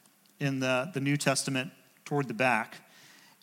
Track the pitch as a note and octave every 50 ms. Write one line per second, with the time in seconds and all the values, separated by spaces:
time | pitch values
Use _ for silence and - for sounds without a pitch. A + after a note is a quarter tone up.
0 | _ _ _ _ _ _ _ - D3 C#3 C3+ C3 C3 C3 C3 B2+ C3 F3+ - C3+
1 | C#3 C#3+ C#3+ D3 - C#3+ C3+ - - C#3 C3+ B2+ C3 - - - _ _ _ _
2 | - - D3+ C#3+ C#3 A#2+ A#2 G#2 C3 B2+ A#2 A2 A#2 - - - - - - -
3 | - - - - - - - _